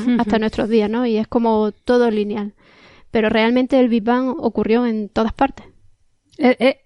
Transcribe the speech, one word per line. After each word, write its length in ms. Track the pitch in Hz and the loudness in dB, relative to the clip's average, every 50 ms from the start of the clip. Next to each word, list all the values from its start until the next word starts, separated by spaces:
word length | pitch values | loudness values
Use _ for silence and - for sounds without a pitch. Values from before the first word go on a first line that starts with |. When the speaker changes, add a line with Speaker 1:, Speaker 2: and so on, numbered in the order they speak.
Speaker 1:
Ujú. 160 | 214 254 247 220 | -2 0 0 0
Speaker 2:
hasta 200 | 233 208 214 220 | 0 0 0 0
nuestros 280 | 220 220 - - 233 208 | 0 -2 -2 -4 -4 0
días, 220 | 226 226 208 208 | 0 0 0 0
¿no? 160 | 220 240 254 | -2 -2 -2
Y 100 | 240 220 | -2 -2
es 120 | 214 226 - | -2 -2 -2
como 420 | - 240 233 226 220 214 214 214 | -2 0 0 2 2 2 0 -2
todo 400 | - _ _ - 233 247 240 233 | -4 _ _ 0 2 2 2 2
lineal. 420 | 214 214 208 208 202 202 208 208 - _ _ _ _ _ - - - - - - | 0 -2 -4 -4 -4 -6 -8 -8 -10 _ _ _ _ _ -20 -20 -20 -20 -18 -4
Pero 180 | - 233 214 214 | -2 0 0 2
realmente 500 | 220 226 220 226 247 254 262 247 277 262 | 2 2 2 2 2 2 0 2 2 2
el 80 | 254 240 | 2 4
Big 160 | 226 233 202 | 2 0 0
Bang 320 | 233 240 247 262 262 247 330 | 0 0 0 0 -2 -4 -4
ocurrió 460 | - 233 - - 208 208 220 240 247 | -4 -4 -2 -2 0 0 0 0 0
en 220 | 240 220 214 208 196 | 0 -2 -4 -6 -6
todas 240 | - - 220 220 | -4 -2 -2 -2
partes. 340 | - - 277 269 - - - - _ _ _ - _ _ _ _ _ _ _ _ _ - | 0 -2 -2 -2 -2 -8 -20 -20 _ _ _ -20 _ _ _ _ _ _ _ _ _ -2
Speaker 1:
Eh, 200 | 302 247 247 - | 0 0 2 2
eh, 200 | 226 269 285 _ _ | 2 0 0 _ _